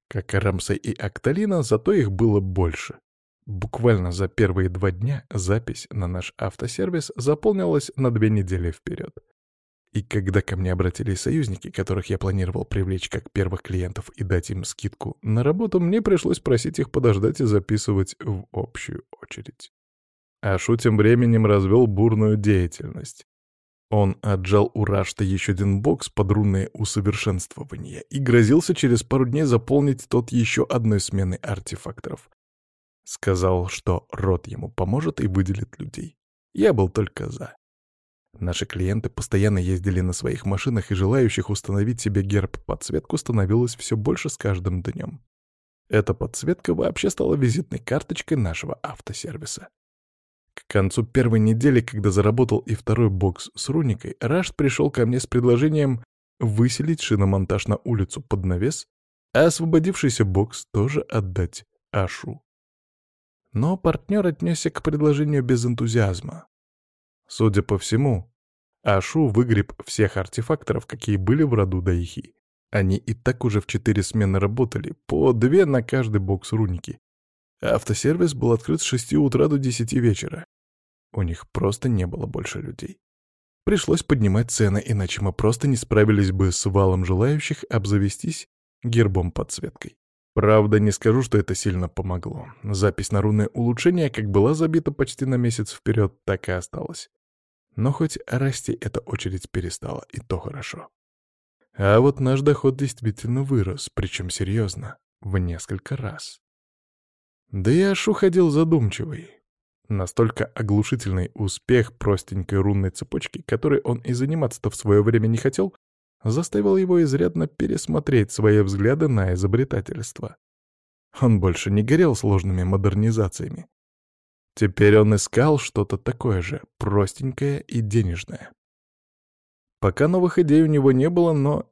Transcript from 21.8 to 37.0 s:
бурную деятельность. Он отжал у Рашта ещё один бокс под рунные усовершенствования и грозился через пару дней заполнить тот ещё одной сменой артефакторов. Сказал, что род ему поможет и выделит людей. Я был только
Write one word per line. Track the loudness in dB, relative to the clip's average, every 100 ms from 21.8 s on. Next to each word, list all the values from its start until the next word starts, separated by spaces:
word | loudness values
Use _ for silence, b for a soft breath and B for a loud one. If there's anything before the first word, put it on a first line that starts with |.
| 4
бурную | 4 2 4 2 2
деятельность. | 4 2 2 -4 -12 -12 -16 -18 _ _ _ _ _ _ -2
Он | 2 2 2
отжал | -2 -2 4 4 4
у | 0
Рашта | 0 0 -2 -2
ещё | -2 0 -2
один | 0 0 0
бокс | 0 -2 -4
под | -2 0
рунные | 2 2 0 -2
усовершенствования | -6 -4 0 -2 -2 -2 -4 -6 -14 -14 -12 -12 -14 -10
и | -4
грозился | 4 6 6 6 4
через | 0 2 2
пару | 2 0 0
дней | 0
заполнить | 2 2 2 2 2 -2 -2
тот | -2 0
ещё | 0 0 0 0
одной | 0 2 0
сменой | 0 -2 -2 -4
артефакторов. | -8 -10 -10 -12 -12 -14 -12 -14 _ _ _ _ _ _ _ _
Сказал, | -18 -6 -2 2 2 0 -2
что | -4 -2 -2 -4
род | -4 0 0 -2
ему | -12 -10
поможет | -6 -2 -2 -2 -2
и | -2
выделит | 0 0 -2 -6 -12
людей. | -14 -12 -16 _ _ _ _
Я | 2 2
был | 4 2
только | 0